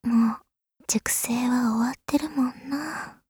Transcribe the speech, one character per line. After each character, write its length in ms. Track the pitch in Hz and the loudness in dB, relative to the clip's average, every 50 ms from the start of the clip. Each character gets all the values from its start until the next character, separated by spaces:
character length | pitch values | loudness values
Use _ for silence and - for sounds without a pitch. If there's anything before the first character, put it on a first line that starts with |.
| - | -2
も 300 | 240 233 226 226 226 220 | 2 4 4 4 4 0
う、 60 | - _ _ _ _ _ _ _ _ - | -4 _ _ _ _ _ _ _ _ -6
熟 240 | - - 220 - - | -2 -2 -2 0 -2
成 380 | - - - - 233 240 247 247 | -4 -2 -2 -2 -2 0 0 2
は 280 | 247 247 247 233 220 | 2 2 2 2 2
終 120 | 226 233 247 | 2 0 0
わ 20 | |
っ 40 | 262 - _ | -2 -6 _
て 120 | - 277 294 | -2 0 0
る 120 | - 311 | 0 0
も 140 | - 277 254 | 0 0 0
ん 240 | 254 - - - 269 | 0 -2 -8 -10 -6
な。 520 | 277 285 302 311 - - - - - _ _ | -6 -6 -6 -6 -8 -8 -10 -12 -14 _ _